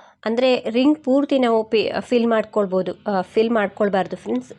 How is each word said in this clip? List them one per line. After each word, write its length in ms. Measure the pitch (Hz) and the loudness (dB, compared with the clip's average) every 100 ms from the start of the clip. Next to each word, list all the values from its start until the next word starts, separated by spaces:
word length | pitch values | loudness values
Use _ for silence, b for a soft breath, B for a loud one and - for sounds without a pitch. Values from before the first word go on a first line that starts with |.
| B B | B B
ಅಂದ್ರೆ 460 | 220 226 262 247 - | -6 0 2 0 0
ರಿಂಗ್ 340 | 226 262 302 | 0 2 2
ಪೂರ್ತಿ 340 | - 269 277 269 | 2 0 2 2
ನಾವು 320 | 247 226 220 | 2 0 0
ಪಿ-, 200 | 220 - - | 0 0 -4
ಫಿಲ್ 260 | 196 247 233 | 0 0 2
ಮಾಡ್ಕೊಳ್ಬೋದು, 840 | 220 208 214 202 185 185 - - | 0 0 -2 0 -2 -4 -6 -4
ಆ, 100 | 196 | -4
ಫಿಲ್ 300 | 180 - 226 | -2 0 0
ಮಾಡ್ಕೊಳ್ಬಾರ್ದು 640 | 233 202 - 208 190 180 - | 0 -2 -2 -2 0 -2 -6
ಫ್ರೆಂಡ್ಸ್. 360 | - 247 247 | -6 -6 -6